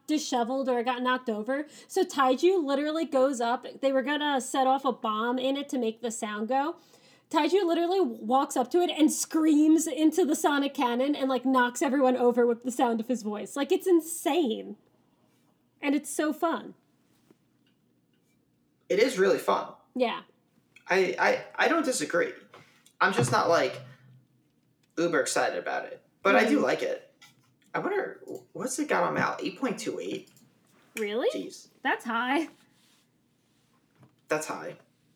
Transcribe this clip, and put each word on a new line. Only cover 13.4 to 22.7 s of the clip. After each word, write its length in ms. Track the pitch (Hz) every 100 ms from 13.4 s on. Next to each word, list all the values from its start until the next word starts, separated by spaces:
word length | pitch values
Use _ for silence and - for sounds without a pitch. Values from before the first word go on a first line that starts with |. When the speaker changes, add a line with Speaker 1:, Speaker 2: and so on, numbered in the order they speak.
| 202 285
Speaker 1:
Like, 160 | 277
it's 140 | 370 381
insane. 880 | 339 311 - 339 311 269 208 196 208 _ _ _ _ _ _ _ _ _ -
And 120 | 285
it's 160 | 294 -
so 220 | - 311
fun. 420 | 302 339 240 208 - _ _ _ _ _ _ _ _ _ _ _ _ _ _ _ _ _ _ _ _ -
Speaker 2:
It 100 | 185
is 200 | 262 180
really 180 | 190 170
fun. 300 | - - - - _ 247
Speaker 1:
Yeah. 260 | 233 175 - _ _ _ _ - -
Speaker 2:
I, 260 | 185 180 -
I, 260 | 202 254 - - 226
I 20 |
don't 160 | 320 254
disagree. 460 | 247 - 170 - - - - -